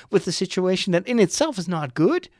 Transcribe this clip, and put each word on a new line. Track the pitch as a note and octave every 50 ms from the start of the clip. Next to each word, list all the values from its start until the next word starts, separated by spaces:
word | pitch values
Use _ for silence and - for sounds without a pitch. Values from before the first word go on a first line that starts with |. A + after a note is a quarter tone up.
| - -
with | G#3 F#3+ -
the | F3+
situation | E3 - F#3+ - - F#3+ F#3 F#3 F#3+ F#3 - G3 E3+
that | F3 F#3
in | B3 A#3+ A#3
itself | G3 E3+ - - D4 D#4+ B3 F#3+
is | D#3+ F3+
not | F3+ D#3+ D3 C3 -
good | D3+ D#3+ A3 E4 F4+ - - _ _